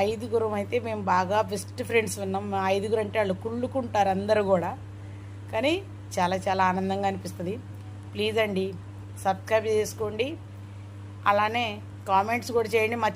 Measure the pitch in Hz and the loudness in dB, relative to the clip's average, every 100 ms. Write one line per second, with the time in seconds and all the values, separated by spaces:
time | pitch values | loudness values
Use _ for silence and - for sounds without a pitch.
0 | 202 226 240 226 220 208 202 240 226 214 | 0 0 0 0 2 0 0 -2 -2 -2
1 | 190 185 185 208 208 196 - - 247 226 | 2 4 4 2 2 -2 -6 -8 0 2
2 | 214 202 196 190 202 196 190 196 208 220 | 2 -2 -4 -4 -2 0 2 2 2 0
3 | 202 214 202 180 226 233 247 269 233 208 | 2 2 0 0 -4 -4 -2 -2 0 2
4 | 196 190 202 214 196 185 170 247 - - | 2 2 4 4 4 2 2 -6 -10 -14
5 | - - - - - 220 269 359 - - | -14 -12 -14 -14 -6 0 2 2 -2 -12
6 | - - 180 190 196 190 185 185 190 190 | -6 0 2 2 2 4 4 4 0 0
7 | 196 190 180 - 175 233 - - - - | 0 -2 -6 -6 -6 -6 -8 -12 -12 -12
8 | - - 214 214 214 190 190 180 - - | -8 -2 0 2 2 2 -2 -4 -12 -14
9 | - - 196 190 - 220 214 214 202 - | -12 -4 0 0 2 2 4 2 2 -2
10 | 214 214 262 320 - - - - - - | -2 0 -2 -4 -10 -14 -14 -14 -14 -14
11 | - - 196 208 214 233 233 208 - - | -12 -2 4 4 4 2 -2 -4 -10 -8
12 | - 190 208 240 - 233 220 226 220 233 | 2 4 4 0 0 0 2 2 2 2
13 | 214 | 0